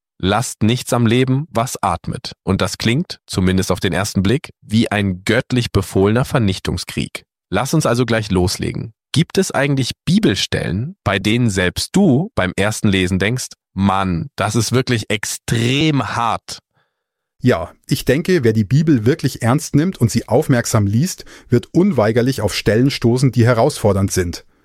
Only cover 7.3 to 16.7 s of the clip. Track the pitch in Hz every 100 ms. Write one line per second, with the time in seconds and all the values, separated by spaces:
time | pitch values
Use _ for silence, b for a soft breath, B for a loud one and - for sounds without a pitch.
7.3 | _ - 95 135 160 143 120 110 113 107
8.3 | 92 90 - 82 - 113 _ _ - 170
9.3 | - 190 - 143 135 123 - - 196 175
10.3 | 95 - - - 90 139 - 107 98 104
11.3 | 117 120 95 90 - - 180 196 127 196
12.3 | - 92 - 101 - 107 95 92 95 98
13.3 | 127 - - _ - 98 95 95 82 -
14.3 | - 101 117 110 120 123 117 - 107 -
15.3 | - - 117 117 135 156 139 104 117 117
16.3 | 95 - - _